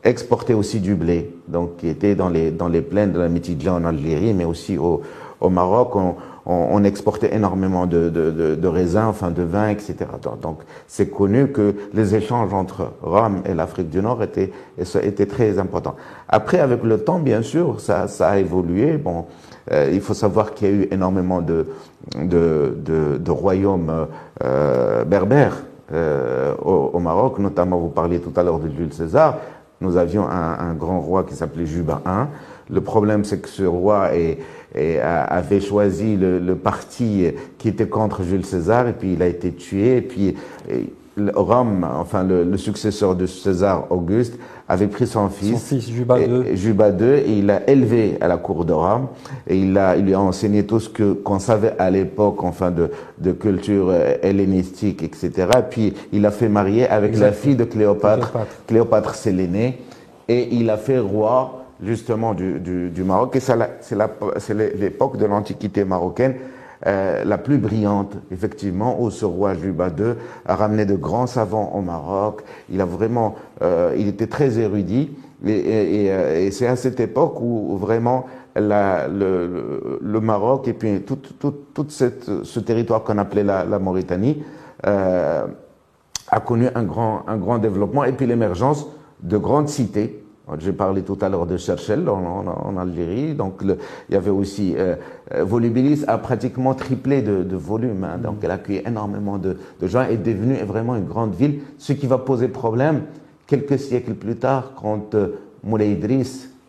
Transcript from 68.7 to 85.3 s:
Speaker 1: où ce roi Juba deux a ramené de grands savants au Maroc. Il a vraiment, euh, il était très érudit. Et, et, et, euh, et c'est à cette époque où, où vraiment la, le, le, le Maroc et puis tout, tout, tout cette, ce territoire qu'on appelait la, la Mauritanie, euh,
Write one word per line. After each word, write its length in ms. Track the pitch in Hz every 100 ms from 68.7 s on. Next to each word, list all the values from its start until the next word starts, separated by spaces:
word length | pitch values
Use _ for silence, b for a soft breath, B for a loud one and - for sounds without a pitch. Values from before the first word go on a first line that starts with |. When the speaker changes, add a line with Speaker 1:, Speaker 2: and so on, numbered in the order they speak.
| 90 117 104
Speaker 1:
où 100 | 117
ce 140 | -
roi 300 | 104 87 101
Juba 360 | 90 95 82 90
deux 260 | 78 110 117 B B -
a 80 |
ramené 300 | 90 107 107
de 100 | 101
grands 320 | 98 76 107 123
savants 460 | 123 104 110 101
au 60 | 101
Maroc. 640 | 90 85 76 95 107 104 B B B
Il 100 | 95
a 40 |
vraiment, 500 | 92 87 110 120 110 B B -
euh, 320 | 87 85 87 67
il 80 | 101
était 200 | 101 110
très 320 | - 139 113
érudit. 520 | 110 104 90 117 156 B B B 98
Et, 40 |
et, 540 | 107 - 110 92 104
et, 80 | 101
euh, 340 | 95 82 80 95
et 40 |
c'est 140 | 98 120
à 100 | 123
cette 240 | 131 -
époque 400 | 113 - 160 -
où, 320 | 120 117 85
où 40 | 95
vraiment 500 | 98 113 120 127 127 B B
la, 540 | - 104 104 98 90 65
le, 380 | 98 98 92 87
le, 520 | 87 58 71 - -
le 200 | 107 107
Maroc 480 | 110 104 110 135 123
et 60 |
puis 260 | 113 110 98
tout, 160 | - 139
tout, 380 | - - 143 143 -
tout 120 | - 147
cette, 560 | - 123 120 - 90
ce 160 | - 120
territoire 420 | 98 113 113 110
qu'on 160 | - 104
appelait 260 | 95 98
la, 200 | 101 95
la 140 | 90 104
Mauritanie, 640 | 95 92 - 90 117 151 B B B B 98
euh, 600 | 101 92 90 76